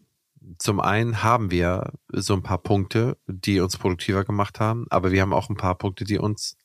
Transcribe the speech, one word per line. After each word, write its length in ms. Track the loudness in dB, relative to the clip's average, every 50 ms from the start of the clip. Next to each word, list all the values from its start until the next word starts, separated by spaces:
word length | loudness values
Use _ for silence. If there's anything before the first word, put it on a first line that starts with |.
| _ _ _ _ _ _ _ _ -20 -20 -14 -6
Zum 200 | -2 0 0 2
einen 440 | 2 2 2 2 0 0 -2 0 2
haben 280 | 2 2 2 2 0
wir 400 | 0 2 2 2 0 -2 -4 -6 -10 -14 _ -8
so 280 | -6 -4 0 0 0
ein 80 | 0 0
paar 160 | -2 -4 -2
Punkte, 580 | 0 2 2 2 2 0 0 0 0 0 -2 -4 _ -12
die 320 | -10 -6 -2 0 2 2
uns 160 | 2 2 -2
produktiver 480 | -2 -2 -2 -2 -2 -2 0 0 0 0
gemacht 380 | 0 0 -2 -2 -2 -2 -2
haben, 240 | -2 0 0 -2 -4 0
aber 220 | 0 2 2 4
wir 100 | 4 4
haben 120 | 4 4 2
auch 160 | 0 0 -2
ein 80 | -4 -2
paar 180 | 0 -2 -2
Punkte, 300 | 0 -2 -6 -4 -4 -4
die 140 | -2 -2 0
uns 360 | 0 -2 -2 -4 -6 -10 -12 _ _